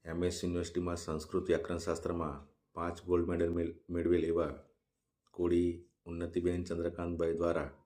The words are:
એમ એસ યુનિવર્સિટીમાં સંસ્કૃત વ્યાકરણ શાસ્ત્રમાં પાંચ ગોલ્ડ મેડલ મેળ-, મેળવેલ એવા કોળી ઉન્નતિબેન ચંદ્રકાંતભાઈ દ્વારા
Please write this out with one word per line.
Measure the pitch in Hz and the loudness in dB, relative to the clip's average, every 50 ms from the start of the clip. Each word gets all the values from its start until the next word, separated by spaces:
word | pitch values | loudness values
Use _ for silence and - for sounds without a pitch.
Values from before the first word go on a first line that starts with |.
| _ 82 | _ -6
એમ | 82 87 90 | -2 0 0
એસ | 87 87 - - | 0 0 0 -2
યુનિવર્સિટીમાં | 90 87 87 85 - - 90 87 87 87 | -2 0 0 -2 -2 -2 -2 0 0 -2
સંસ્કૃત | 85 - - 80 78 - - - 92 - | -4 -4 -4 -4 -4 -4 -2 -2 -2 2
વ્યાકરણ | - 85 80 - - 90 | 2 2 2 2 -2 -4
શાસ્ત્રમાં | 82 - 87 82 - - - 85 85 80 76 71 69 - _ _ _ _ _ _ | -4 -2 -2 -2 -2 -2 -4 -2 -2 -2 -4 -6 -8 -14 _ _ _ _ _ _
પાંચ | 82 85 87 87 - - | -6 -6 -6 -6 -8 0
ગોલ્ડ | 90 87 87 85 | 2 2 2 4
મેડલ | 85 87 85 85 82 | 2 2 2 2 2
મેળ-, | 85 85 82 82 - - _ - | 2 0 -2 -2 -4 -10 _ -4
મેળવેલ | 87 87 82 85 87 85 78 | -4 0 4 4 4 4 4
એવા | 82 82 85 82 73 69 - - _ _ _ _ _ _ _ _ _ _ _ _ _ | 2 2 2 2 0 -4 -10 -16 _ _ _ _ _ _ _ _ _ _ _ _ _
કોળી | _ - 87 85 87 87 87 87 85 85 - _ _ _ _ | _ 0 2 4 4 4 4 2 0 -4 -12 _ _ _ _
ઉન્નતિબેન | 85 85 85 87 85 85 90 85 90 87 87 90 | -10 -6 -4 -6 -2 -2 0 0 2 0 0 -2
ચંદ્રકાંતભાઈ | - 85 85 82 85 85 - 87 85 85 82 85 82 82 | -2 -2 -2 -2 -2 -2 -2 -4 -4 -2 0 0 0 2
દ્વારા | 80 85 85 82 80 73 71 - - _ | 2 2 2 2 0 -2 -4 -8 -16 _